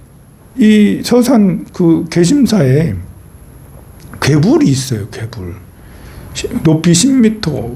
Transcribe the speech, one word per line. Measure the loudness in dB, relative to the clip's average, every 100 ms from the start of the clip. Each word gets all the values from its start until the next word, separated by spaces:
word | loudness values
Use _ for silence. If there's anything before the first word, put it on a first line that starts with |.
| -20 -20 -20 -20 -18 0
이 | 4 4 4 0
서산 | 0 0 2 2 2 0 -8
그 | -2 2 2 0
개심사에 | 0 2 2 2 2 2 2 0 -4 -12 -20 -20 -20 -20 -20 -20 -20 -20 -20 -20 -6
괴불이 | -2 0 2 2 2
있어요. | 0 -4 -8 -8
괴불. | -12 -12 -12 -14 -14 -18 -20 -20 -20 -20 -20 -16
시-, | -12 -8 -2
높이 | 0 2 2
십 | 2 2
미터, | 2 2 0 -6 -6 -8